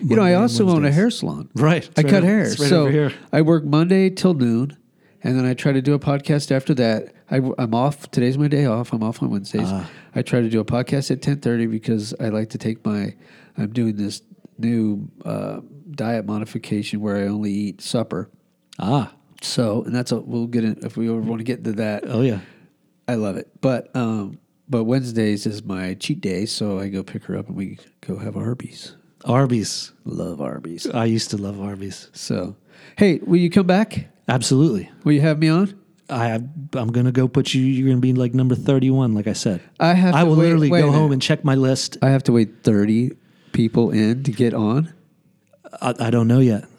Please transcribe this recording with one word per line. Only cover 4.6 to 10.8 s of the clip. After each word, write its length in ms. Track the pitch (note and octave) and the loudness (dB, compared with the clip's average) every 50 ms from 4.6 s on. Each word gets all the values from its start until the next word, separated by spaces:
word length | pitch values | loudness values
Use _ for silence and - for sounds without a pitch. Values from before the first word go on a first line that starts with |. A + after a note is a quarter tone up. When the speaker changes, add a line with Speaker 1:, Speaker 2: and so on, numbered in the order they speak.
| C3 C#3+ - - _ _ _ _ _ _ _ _ - | 0 -2 -6 -12 _ _ _ _ _ _ _ _ -2
Speaker 1:
and 120 | B2 B2+ C3 | 0 0 2
then 60 | B2+ | 2
I 80 | B2+ B2+ | 0 -2
try 180 | - - D3+ | 0 0 0
to 100 | C3+ C3+ | 0 2
do 120 | B2+ C#3+ C#3+ | 2 2 0
a 40 | C#3+ | 2
podcast 520 | - D3 C#3+ C#3 - - D3+ D3 C#3+ - | 0 0 -2 0 0 0 0 0 0 0
after 220 | C3+ C3+ - - D3 | -2 0 0 0 0
that. 380 | B2 A#2+ A2+ A2 G#2+ - - - _ _ _ | 2 2 2 2 0 -4 -8 -16 _ _ _
I, 60 | C3+ | 0
w-, 180 | C3+ B2+ C3 - - | 0 0 0 -2 -2
I'm 160 | B2 A2+ A2+ | -2 0 0
off. 360 | A#2 C3 D3 C#3+ - - - | 0 0 0 -2 -4 -10 -4
Today's 280 | - - A#2+ B2+ C3 C#3+ | -2 0 0 2 2 0
my 100 | D3 C#3+ | 0 0
day 180 | C#3+ C#3 D3 | 2 2 2
off. 260 | B2 G#2+ A#2 B2 - | 2 0 -2 -2 -4
I'm 100 | - A2+ | -4 -4
off 200 | A2 A2 A#2 - | -4 -4 -4 -4
on 80 | C#3+ B2 | -4 -4
Wednesdays. 320 | A2 G2 G2 - - - - | -4 -4 -6 -6 -4 -4 -2
Speaker 2:
Ah. 240 | F#2 G2 F#3+ E3 - - - - - - | -2 -4 -6 -8 -10 -14 -20 -20 -8 -6
Speaker 1:
I 80 | C3 | -6
try 180 | B2 - - B2 | -2 0 0 0
to 60 | A#2 A2+ | 0 0
do 120 | A2+ A2 | 0 -2
a 40 | G#2+ | 0
podcast 460 | - C3+ B2 | 0 -2 -2